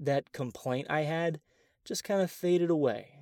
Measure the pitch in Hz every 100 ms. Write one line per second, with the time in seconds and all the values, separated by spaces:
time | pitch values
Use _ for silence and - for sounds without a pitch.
0 | 143 139 - - 123 - 131 127 - 151
1 | 151 165 170 156 _ _ _ _ - 214
2 | - 196 180 - 175 175 175 160 131 107
3 | - -